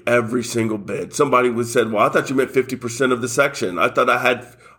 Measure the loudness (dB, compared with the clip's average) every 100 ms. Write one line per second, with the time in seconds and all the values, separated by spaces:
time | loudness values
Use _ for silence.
0 | 0 0 0 -2 -4 -2 -2 -4 -6 -8
1 | -6 -2 4 4 4 0 -2 0 0 2
2 | 2 0 0 0 0 0 -2 -4 -8 -2
3 | 0 0 -2 0 0 0 -6 -2 0 2
4 | 2 2 2 -2 -4 -20 -20